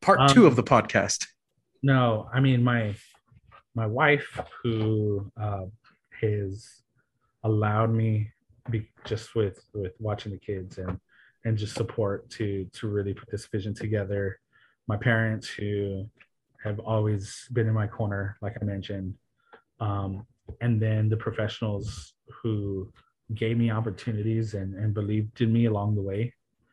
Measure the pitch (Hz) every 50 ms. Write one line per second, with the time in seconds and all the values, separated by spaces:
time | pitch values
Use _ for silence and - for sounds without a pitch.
0 | - 185 196 - 135 139 139 247 214 156 120 120 113 - 139 113 107 - - 110
1 | 98 98 - - - - _ _ _ _ _ _ _ _ _ _ - 139 135 131
2 | 123 120 110 107 - - 117 131 135 135 127 120 120 123 120 117 110 104 101 -
3 | - - - _ _ _ _ - _ _ - - _ _ - 113 113 107 110 127
4 | 156 147 147 139 - - - - - - - - - 123 113 110 107 110 110 107
5 | 107 104 101 98 101 - - 113 107 104 101 98 95 92 107 - _ _ _ _
6 | _ _ - - - 107 107 104 101 95 98 104 - - - _ _ _ _ _
7 | _ _ _ _ _ _ _ _ - 110 110 107 107 107 104 107 113 113 113 113
8 | 110 110 110 107 107 107 - _ _ _ _ _ _ - 113 110 110 - _ _
9 | - - 107 104 - - - 117 104 98 - - - _ - 104 98 - - -
10 | 110 107 104 104 - 110 98 90 - - 101 95 92 95 - - 92 92 92 90
11 | - _ _ _ _ _ _ _ - 113 110 104 107 104 - - 113 - - -
12 | 107 101 101 - - - - - 110 101 98 98 92 90 - - - 107 104 104
13 | 98 101 95 - - - - 104 - - - 107 95 107 107 - 107 107 110 104
14 | 98 95 101 101 98 98 98 - _ _ _ _ _ _ _ _ _ - 107 104
15 | - 123 117 113 113 110 110 110 - - - - 104 104 104 101 101 98 98 95
16 | 98 110 - _ _ _ _ _ _ _ _ _ - 107 104 107 - 110 110 110
17 | 107 107 107 98 101 - - - - - 123 120 110 110 113 110 104 104 - -
18 | 110 101 98 98 101 101 101 - 107 101 - - 107 101 98 98 95 - 101 95
19 | 95 92 101 - _ _ _ _ _ _ - - _ _ _ - 110 104 101 101
20 | 98 98 98 98 113 - _ _ _ - - - 120 120 117 107 110 110 110 110
21 | 107 107 107 107 - 113 107 - 107 107 - - 117 107 104 98 95 - - -
22 | - - _ _ _ - - - - 117 110 104 101 101 98 95 95 - - _
23 | _ _ _ _ _ - 113 107 113 113 117 117 117 113 110 110 113 113 92 -
24 | - 120 110 104 104 113 113 113 113 104 104 98 95 95 95 92 110 107 101 107
25 | 101 101 107 107 107 107 - - 120 113 113 117 117 113 107 101 101 107 107 104
26 | 95 98 98 104 117 127 - _ _ _ _ _ _ _